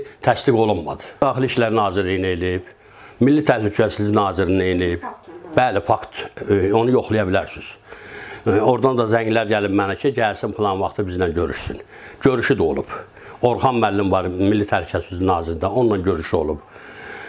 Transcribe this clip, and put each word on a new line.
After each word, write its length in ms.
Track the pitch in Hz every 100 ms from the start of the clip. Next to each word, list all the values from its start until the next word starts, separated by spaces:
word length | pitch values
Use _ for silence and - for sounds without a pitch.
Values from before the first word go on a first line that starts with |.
| - -
təsdiq 320 | - 120 - 113
olunmadı. 480 | 110 92 78 - - -
Daxili 300 | 139 123 131
İşlər 240 | - 113 110
Nazirliyinə 540 | 101 92 92 95 95
eləyib, 380 | 90 90 92 - - - - - -
Milli 240 | 127 151
Təhlükəsizlik 720 | 151 123 104 - 107 - 104 107
Nazirinə 540 | 98 90 90 95 92
eləyib. 320 | 90 90 85 - - - - - -
Bəli, 260 | 127 101
fakt, 400 | - 113 - - - - -
e, 240 | 101 95
onu 240 | 113 120 127
yoxlaya 320 | - 107 95
bilərsiniz. 460 | 95 82 - - - - - - - - - -
E, 100 | 101
oradan 400 | 107 123 131 123
da 80 |
zənglər 480 | 110 117 110 110 107
gəlib 240 | 107 101 101
mənə 220 | 98 95
ki, 140 | 110 117
gəlsin 400 | 110 98 107 98
plan 240 | 104 95
vaxtı 240 | 92 - 95
bizlə 180 | 90 90
görüşsün. 500 | 80 82 - - - - - - -
Görüşü 320 | 135 123 - 110
də 80 | 82
olub. 160 | 69 - - - - - -
Orxan 420 | 123 107 131 120
müəllim 260 | 107 101 98
var, 220 | 95 92
Milli 320 | 90 98 107
Təhlükəsizlik 640 | 101 101 82 90 - 90 92
Nazirində, 400 | 87 82 82 98
onunla 320 | 113 120 101 87
görüşü 280 | 85 82 87
olub. 240 | 78 78 - - - - - -